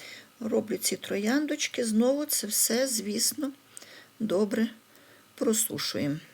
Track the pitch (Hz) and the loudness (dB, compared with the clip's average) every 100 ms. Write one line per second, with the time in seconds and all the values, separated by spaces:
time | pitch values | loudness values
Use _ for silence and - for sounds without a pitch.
0 | - - - - 220 220 214 190 - 185 | -16 -18 -20 -10 -2 -2 0 -2 -2 -4
1 | - 196 208 277 302 302 - - 233 214 | -4 -2 2 2 0 -2 -4 -2 2 4
2 | 247 285 294 - 208 - - 233 269 220 | 4 4 0 -2 0 0 2 2 2 0
3 | 202 226 - - 277 - - - - - | -2 0 0 0 -6 -6 -18 -20 -20 -20
4 | - - 214 180 214 220 226 - - - | -16 -6 0 2 2 2 0 -2 -20 -20
5 | - - - - 240 220 - - - 104 | -20 -20 -12 -2 2 2 0 -2 -2 0
6 | 143 156 - | 0 -2 -6